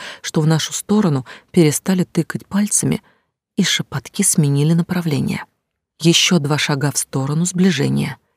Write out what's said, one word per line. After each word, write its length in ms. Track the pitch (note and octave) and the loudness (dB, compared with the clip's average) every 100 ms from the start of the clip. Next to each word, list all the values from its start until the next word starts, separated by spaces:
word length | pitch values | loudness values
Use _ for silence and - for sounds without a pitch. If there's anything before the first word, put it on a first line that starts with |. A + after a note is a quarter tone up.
| - - | -6 -14
что 180 | - - | -6 0
в 60 | D#3 | 2
нашу 260 | D#3+ - | 2 -2
сторону 540 | - - G#3 F#3 C3+ A#2+ - _ | -8 0 2 2 0 -4 -14 _
перестали 540 | - D#3 C#3+ - F#3 | 2 4 2 0 0
тыкать 420 | F3 - D#3+ - - | 0 -2 -4 -6 -4
пальцами, 560 | G3 G#3 - C#3+ - - _ _ _ _ - | -2 0 0 -2 -2 -6 _ _ _ _ -2
и 60 | |
шепотки 600 | F#3 - - C#3 - - | 0 -2 -6 -10 -8 -4
сменили 500 | G3+ - D3 C#3 D3+ | 0 2 2 2 2
направление. 720 | E3+ E3+ F3+ E3+ C#3 - - - _ _ _ _ _ | 2 0 -4 -2 -2 -2 -6 -10 _ _ _ _ _
Еще 380 | E3 E3 - F3 | 2 4 4 2
два 200 | C#3+ D3 | 2 -2
шага 320 | - C#3+ C#3 | 0 -2 -2
в 80 | - | -2
сторону 460 | - C#3+ C3+ D3+ | -4 -4 -2 -2
сближения. 720 | F3 F3+ F#3+ C#3+ C#3 C#3 C#3+ C3+ _ | -2 2 2 2 0 0 -4 -8 _